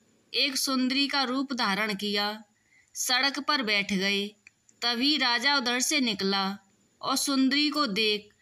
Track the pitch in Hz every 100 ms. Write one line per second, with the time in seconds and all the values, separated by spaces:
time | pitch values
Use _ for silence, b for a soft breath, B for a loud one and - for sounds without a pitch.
0 | _ _ _ 240 277 269 - 262 254 269
1 | 277 277 247 262 269 247 220 190 214 196
2 | 208 202 208 220 - _ b b b -
3 | - 254 277 277 277 285 220 202 196 196
4 | 196 202 208 - - _ _ - 240 233
5 | 277 302 262 240 269 285 240 247 254 302
6 | 247 196 196 196 190 196 _ _ _ -
7 | - 269 - 269 262 285 294 294 277 190
8 | 214 208 - _